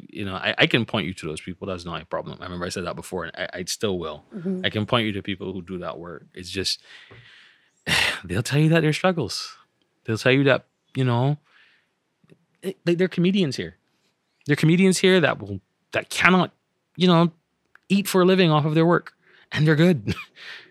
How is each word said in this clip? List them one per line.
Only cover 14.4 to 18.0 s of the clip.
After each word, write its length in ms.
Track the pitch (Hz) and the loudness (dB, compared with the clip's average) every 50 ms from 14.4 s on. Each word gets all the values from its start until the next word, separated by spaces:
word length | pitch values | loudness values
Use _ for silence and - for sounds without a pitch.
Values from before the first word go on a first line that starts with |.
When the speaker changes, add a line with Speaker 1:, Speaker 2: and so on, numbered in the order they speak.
| _ | _
Speaker 1:
They're 100 | - 147 | -2 0
comedians 420 | - - 156 170 180 190 190 180 - | 2 4 4 4 6 4 4 4 4
here 220 | - 185 185 185 | 4 4 4 4
that 180 | 156 127 110 95 | 4 2 0 -2
will, 200 | 98 98 101 95 - _ _ _ _ _ - | -6 -10 -10 -10 -12 _ _ _ _ _ -6
that 180 | 113 - - | -6 -6 -6
cannot, 400 | - - - 175 185 185 170 - - _ _ _ _ _ _ _ _ | -2 2 4 6 6 6 4 2 -2 _ _ _ _ _ _ _ _
you 100 | - 180 180 | 0 2 4
know, 240 | 175 165 170 170 - _ _ _ _ _ _ _ _ _ _ - | 6 6 4 2 0 _ _ _ _ _ _ _ _ _ _ -2
eat 200 | 190 202 | 0 0